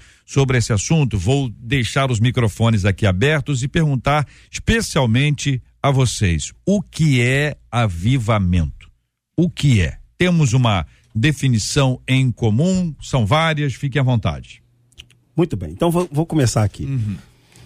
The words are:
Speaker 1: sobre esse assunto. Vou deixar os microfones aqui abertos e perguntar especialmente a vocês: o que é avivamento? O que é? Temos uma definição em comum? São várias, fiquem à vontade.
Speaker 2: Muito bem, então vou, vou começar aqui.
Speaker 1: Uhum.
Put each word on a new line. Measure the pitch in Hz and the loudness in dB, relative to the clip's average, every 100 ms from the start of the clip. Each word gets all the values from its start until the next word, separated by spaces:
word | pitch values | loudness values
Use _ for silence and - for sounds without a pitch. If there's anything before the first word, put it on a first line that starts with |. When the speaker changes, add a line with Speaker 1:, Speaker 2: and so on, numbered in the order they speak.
| - _ | -16 _
Speaker 1:
sobre | - 143 131 123 | -6 0 2 2
esse | 110 | 0
assunto. | 101 - 165 127 95 | 0 2 2 2 0
Vou | 90 139 127 | 0 0 -2
deixar | - 117 139 110 139 135 | -8 -4 -2 -2 -2 0
os | 107 | 2
microfones | 120 127 113 - 113 110 101 | 0 2 -2 0 2 2 0
aqui | - | 0
abertos | 101 90 139 156 135 131 | 0 2 2 0 -2 -4
e | 139 | -2
perguntar | 170 151 131 139 147 139 - - | 0 0 0 0 0 -2 -10 -16
especialmente | - - 226 - 156 117 123 147 143 143 127 - _ | -8 -2 0 0 0 2 2 2 0 -2 -4 -8 _
a | 139 | 0
vocês: | 135 123 - 95 78 - - | 2 2 0 0 -2 -4 -6
o | - 202 | -2 0
que | - - 160 127 | -2 0 2 2
é | 120 135 147 - - | 2 0 -2 -6 -6
avivamento? | 120 110 82 107 135 110 107 90 90 73 - - _ _ _ _ - | -2 -2 0 0 0 2 0 2 2 0 -6 -20 _ _ _ _ -2
O | 175 | -2
que | - 147 107 | 2 2 4
é? | 73 - - - | 2 -4 -12 -2
Temos | 180 170 131 | 2 2 2
uma | 127 117 95 73 _ _ | 2 2 0 -4 _ _
definição | 110 147 143 135 110 - 147 131 123 - | -2 0 0 0 0 0 0 0 0 -2
em | 131 131 | 0 0
comum? | - 117 110 180 185 170 139 | 0 0 2 2 0 -2 -8
São | - 135 98 | -4 -2 0
várias, | 156 165 151 147 | 2 0 0 -4
fiquem | - 143 143 | -4 -4 0
à | |
vontade. | 131 117 92 71 - - _ _ _ _ - _ _ 156 | 0 0 -2 -6 -12 -20 _ _ _ _ -20 _ _ -4
Speaker 2:
Muito | 175 98 | -2 -4
bem, | 78 | -8
então | 87 170 | -2 0
vou, | 165 175 | 0 -2
vou | 147 | -4
começar | 165 156 120 117 | -2 0 0 0
aqui. | 107 - | -2 -4
Speaker 1:
Uhum. | 139 131 107 90 - _ _ - | -6 -6 -6 -8 -12 _ _ -20